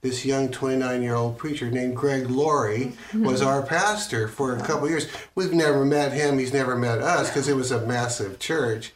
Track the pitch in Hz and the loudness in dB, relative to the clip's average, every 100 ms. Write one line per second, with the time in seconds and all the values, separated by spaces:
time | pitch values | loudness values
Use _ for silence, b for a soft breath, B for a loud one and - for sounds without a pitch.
0 | 131 127 131 135 131 127 131 131 127 123 | -6 -2 0 0 0 -2 0 0 0 0
1 | 123 120 117 117 151 147 120 127 127 123 | 0 0 -2 -4 -6 -4 -2 -2 -2 0
2 | 143 135 127 127 156 147 107 110 127 - | 0 0 0 0 2 2 2 0 -2 -6
3 | - 214 220 131 135 139 135 165 202 208 | -6 0 2 2 2 2 0 0 0 0
4 | - 117 107 - 131 120 101 151 147 160 | -2 -2 -2 -2 -2 -2 -2 -2 0 0
5 | - B B - 185 170 156 139 139 147 | -2 B B -4 0 4 4 4 4 4
6 | 143 131 147 135 127 139 131 123 120 113 | 2 2 2 2 2 0 0 0 0 0
7 | 139 175 - 147 135 135 123 120 110 120 | 2 2 0 0 0 0 0 -2 0 -2
8 | 120 - 101 98 - 160 123 110 - | -2 -4 -6 -6 -4 -2 0 -2 -6